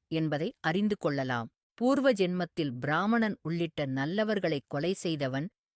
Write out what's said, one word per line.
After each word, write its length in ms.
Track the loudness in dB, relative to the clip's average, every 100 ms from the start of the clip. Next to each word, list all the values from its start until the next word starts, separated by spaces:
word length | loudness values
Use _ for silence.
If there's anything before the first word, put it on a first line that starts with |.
| -6
என்பதை 460 | -2 0 0 -4 -4
அறிந்து 380 | -2 0 0 0
கொள்ளலாம். 520 | -2 -2 -2 -4 -6 _ _
பூர்வ 400 | -2 2 4 4
ஜென்மத்தில் 680 | 4 2 0 -4 -2 -4 -2
பிராமணன் 580 | -2 0 2 2 2 -2
உள்ளிட்ட 440 | -4 -2 -2 -2 -2
நல்லவர்களை 760 | -2 -2 0 0 2 2 0 -2
கொலை 260 | -2 -2
செய்தவன் 560 | 0 -2 -2 -2 -2 -6 -10 _